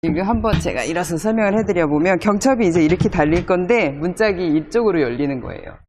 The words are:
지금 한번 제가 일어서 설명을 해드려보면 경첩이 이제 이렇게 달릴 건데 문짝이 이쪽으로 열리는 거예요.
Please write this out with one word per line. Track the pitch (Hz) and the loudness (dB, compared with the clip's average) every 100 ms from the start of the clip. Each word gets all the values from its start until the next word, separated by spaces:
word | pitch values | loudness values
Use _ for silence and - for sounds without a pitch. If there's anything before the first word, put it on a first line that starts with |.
지금 | 165 156 | -2 -2
한번 | 190 226 220 - | 0 -2 0 0
제가 | 160 110 | -2 -4
일어서 | 120 165 170 165 | -4 -4 -4 -4
설명을 | 196 226 208 208 | -2 0 2 0
해드려보면 | 202 180 160 147 175 185 | 0 0 2 2 2 2
경첩이 | 208 202 254 262 208 | 2 2 2 2 2
이제 | 170 | 4
이렇게 | 151 175 - | 2 2 0
달릴 | - 151 170 170 | 2 2 2 0
건데 | 180 180 240 165 | 0 2 0 0
문짝이 | 139 165 175 220 180 175 151 | -2 -6 0 -2 0 0 -2
이쪽으로 | 156 226 226 175 | 0 0 0 2
열리는 | 131 123 143 135 | 0 0 -2 -4
거예요. | 107 90 - - | -8 -12 -14 -18